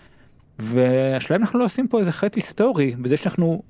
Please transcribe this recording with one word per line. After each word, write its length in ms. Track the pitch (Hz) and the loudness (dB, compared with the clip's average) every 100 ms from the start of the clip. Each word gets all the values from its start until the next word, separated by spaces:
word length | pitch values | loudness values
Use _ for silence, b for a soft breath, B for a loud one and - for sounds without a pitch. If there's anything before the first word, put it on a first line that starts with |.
| b b b b _ - | b b b b _ -14
והשאלה 800 | 110 120 127 127 135 131 - 175 | -4 0 2 2 0 -2 -2 0
אם 40 | |
אנחנו 180 | 220 247 | 0 0
לא 60 | 240 | -2
עושים 220 | - 262 | -2 -2
פה 120 | 233 | 0
איזה 120 | 185 | 0
חטא 240 | 160 202 220 | 0 -2 -2
היסטורי, 600 | - - 226 190 139 120 | -2 0 2 2 0 0
בזה 160 | 123 147 | -2 0
שאנחנו 440 | 185 175 165 165 | 0 0 0 0